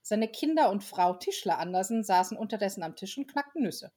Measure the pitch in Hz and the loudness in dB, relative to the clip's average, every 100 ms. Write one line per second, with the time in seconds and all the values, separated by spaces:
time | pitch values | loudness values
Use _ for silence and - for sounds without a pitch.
0 | - 214 220 - 294 320 240 202 - - | -2 0 0 0 2 4 4 4 -4 2
1 | 180 180 - 381 196 151 170 185 190 226 | 2 2 -4 -4 0 0 0 0 0 -2
2 | 208 185 185 220 220 214 196 196 160 - | 2 2 2 -2 -6 -2 -2 -4 -8 -8
3 | 196 - 269 285 285 330 208 - - | -10 -8 -4 -4 -4 -2 -2 -2 -12